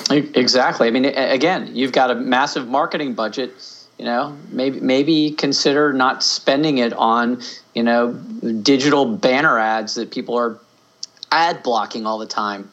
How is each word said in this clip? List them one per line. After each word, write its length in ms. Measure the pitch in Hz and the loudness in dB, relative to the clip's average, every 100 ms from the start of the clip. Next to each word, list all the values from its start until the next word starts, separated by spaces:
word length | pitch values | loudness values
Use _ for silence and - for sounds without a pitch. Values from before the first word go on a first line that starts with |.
| - | 0
E-, 200 | 143 - | 2 2
exactly. 540 | - 123 127 127 - 117 | 2 2 4 2 2 2
I 20 | |
mean, 140 | 123 | 4
a-, 280 | 135 135 120 | 0 0 0
again, 440 | 131 156 175 104 120 | 2 2 0 -4 -4
you've 160 | 131 | 0
got 180 | 135 127 | 2 2
a 40 | |
massive 520 | 117 131 127 143 156 120 | 0 0 2 2 -2 -2
marketing 480 | 135 165 175 143 | -2 -2 -4 -6
budget. 380 | 110 107 120 127 - - - - - | -4 -4 -4 -8 -10 -20 -20 -20 -10
You 60 | |
know, 340 | 117 120 143 143 - | -4 -2 -4 -8 -10
maybe, 280 | 123 135 127 | -4 -4 -2
maybe 540 | 131 131 143 156 151 | 0 2 4 2 2
consider 600 | 151 143 135 151 143 147 | 0 -2 0 2 2 2
not 300 | 135 127 123 | 2 0 0
spending 560 | - - - 135 156 135 | -2 -2 0 2 2 2
it 140 | 117 | 0
on, 500 | 110 113 117 117 123 - - - | 0 2 2 0 -2 -8 -18 -10
you 80 | 117 | -2
know, 300 | 117 120 120 | 2 2 2
digital 960 | 131 - - 120 113 101 135 143 143 127 101 | -4 -10 -8 -4 0 2 4 4 2 2 0
banner 420 | 127 127 156 120 | 2 2 2 2
ads 380 | 110 110 107 117 | 2 -2 -4 -8
that 160 | 107 | -8
people 240 | 135 123 120 | -8 -4 -2
are 200 | 117 110 _ _ _ _ - _ - | -2 -4 _ _ _ _ -20 _ -2
ad 320 | 156 170 165 | 2 2 0
blocking 420 | 127 113 104 117 110 | -2 0 -2 -6 -4
all 120 | 110 | -6
the 80 | 107 | -6
time. 440 | - 104 101 98 | -6 -4 -6 -12